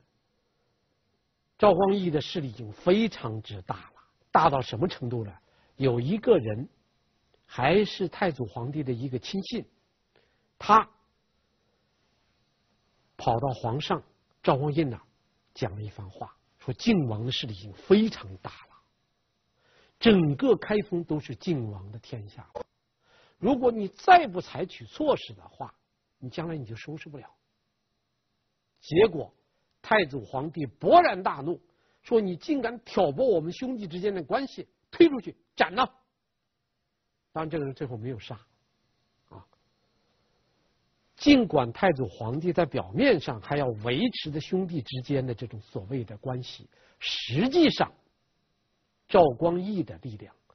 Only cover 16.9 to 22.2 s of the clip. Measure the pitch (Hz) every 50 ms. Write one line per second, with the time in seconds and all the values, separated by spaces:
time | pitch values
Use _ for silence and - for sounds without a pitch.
16.9 | 226 180 143 120 107 104 113 127 127 - - 120 104 92 101 104 92 - - -
17.9 | 196 208 220 220 - - - 98 95 - - - - - - - _ _ _ _
18.9 | _ _ _ _ _ _ _ _ _ _ _ _ _ _ _ _ _ _ _ _
19.9 | _ - - 233 208 185 165 147 139 135 269 262 233 - - - 214 214 - -
20.9 | 185 170 170 - 160 151 - - 123 - - - 170 135 117 107 101 95 95 101
21.9 | 107 113 - - - 113